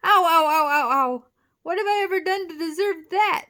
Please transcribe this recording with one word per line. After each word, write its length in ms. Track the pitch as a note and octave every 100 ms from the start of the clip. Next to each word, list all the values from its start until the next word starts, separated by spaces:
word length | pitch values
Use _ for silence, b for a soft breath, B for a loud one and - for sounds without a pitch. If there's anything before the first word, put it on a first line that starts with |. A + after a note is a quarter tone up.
Ow, 220 | F4+ G4+
ow, 200 | E4+ E4 D#4
ow, 200 | D#4 D4+
ow, 220 | C#4+ B3+
ow! 340 | C4+ B3+ B3 - _ _ _
What 160 | - F4+
have 100 | G4+
I 140 | G#4
ever 160 | G4 F#4+
done 260 | F4 G4 F4+
to 100 | D#4
deserve 520 | D#4+ D#4 G4+ E4 D#4
that? 340 | F#4 G#4 -